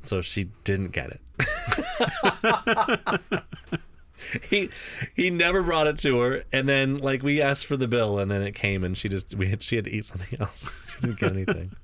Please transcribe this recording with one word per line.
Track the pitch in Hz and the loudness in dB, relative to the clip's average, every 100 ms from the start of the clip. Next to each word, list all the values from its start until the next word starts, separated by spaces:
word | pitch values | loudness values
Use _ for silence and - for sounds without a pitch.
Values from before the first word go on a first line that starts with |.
So | - 95 | -2 -4
she | 90 - 90 - | -2 -4 -4 -4
didn't | - 98 95 | -2 0 0
get | - 71 | -4 -6
it. | - - - 605 622 698 - 679 640 196 - 202 - 220 226 - 226 208 233 - 170 - 196 | -10 -16 -6 -4 -4 -2 -4 -2 -2 -2 2 0 2 2 2 2 0 2 0 0 -4 -2 -4
<laughs> | - - - - - - - - - - - | -4 -18 -8 -8 -8 -20 -20 -18 -8 -8 0
He, | 202 190 - - - 131 - | 0 0 -6 -12 -10 -8 0
he | 180 | 0
never | 175 170 190 | 4 4 4
brought | 175 165 151 | 4 4 4
it | 143 | 4
to | 147 123 | 4 4
her, | 123 135 - | 4 0 -2
and | 135 135 | 0 4
then, | 139 135 139 | 4 4 2
like, | 135 135 | 0 0
we | 135 147 | 2 4
asked | 143 139 - | 4 2 0
for | 143 | 0
the | 127 | 2
bill, | 120 110 101 | 2 2 2
and | 98 | 2
then | 101 | 0
it | 101 101 | 0 0
came, | 101 98 | 0 0
and | 90 95 | 0 -2
she | 104 | -2
just, | 98 - 104 | -4 -4 -2
we | 95 | 0
had, | 104 | 0
she | - 117 | 0 -2
had | 101 | 0
to | |
eat | 107 104 | -4 -6
something | 90 90 - | -8 -8 -4
else. | 101 - - - - | -6 -6 -10 -10 -14
<laughs> | - | -4
She | |
didn't | 127 110 | -4 0
get | - | 0
anything. | 95 95 107 92 - | 0 0 -2 -4 -10